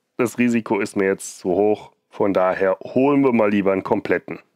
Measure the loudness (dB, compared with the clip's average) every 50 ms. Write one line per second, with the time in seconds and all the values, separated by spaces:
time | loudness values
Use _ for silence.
0 | _ _ _ -2 -2 -2 0 0 0 2 2 0 0 0 -2 -2 -2 -4 -2 0
1 | 0 0 0 -2 -6 -14 -16 -8 -4 -2 0 2 2 2 0 -2 -6 -16 _ _
2 | _ _ -6 -2 -2 0 2 2 2 0 0 0 0 0 0 -2 -6 -4 -2 0
3 | 2 2 2 2 2 2 2 2 2 2 2 2 0 0 0 -2 0 -2 -2 -2
4 | 0 -2 -2 -2 -4 -8 -14 -14 -16 _ _